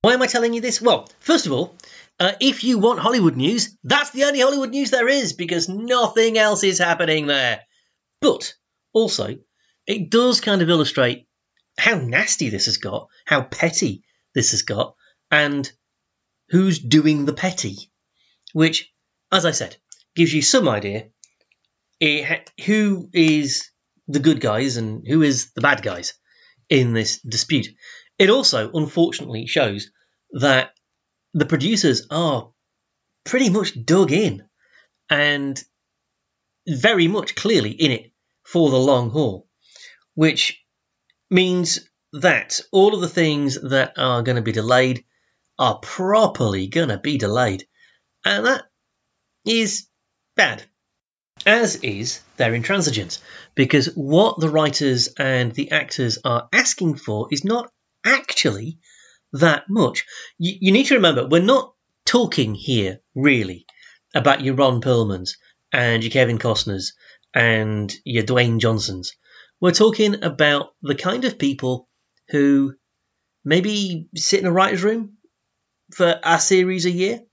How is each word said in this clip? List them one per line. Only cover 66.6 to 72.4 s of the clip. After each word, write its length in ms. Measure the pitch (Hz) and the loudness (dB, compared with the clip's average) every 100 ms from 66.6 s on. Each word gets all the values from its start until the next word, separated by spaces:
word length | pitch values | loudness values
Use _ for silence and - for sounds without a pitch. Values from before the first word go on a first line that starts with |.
| - 98 95 - _ _ _ | -2 -6 -8 -14 _ _ _
and 580 | 127 117 110 107 107 101 - | 0 2 2 0 -4 -4 -8
your 200 | - 117 | -4 -4
Dwayne 340 | 107 123 120 113 | 0 2 2 2
Johnsons. 560 | 113 110 104 92 90 - _ - - _ | 0 0 -4 -8 -12 -18 _ -20 -20 _
We're 120 | 180 | 0
talking 500 | 170 214 226 214 202 | 4 4 4 0 0
about 480 | 170 131 151 143 - _ | -4 0 2 2 -4 _
the 120 | 143 | -6
kind 300 | 139 180 233 | -4 -4 -4
of 140 | 254 - | -4 -2
people 500 | 139 139 127 127 _ _ _ _ _ | -4 -2 -4 -6 _ _ _ _ _
who 460 | 147 | 0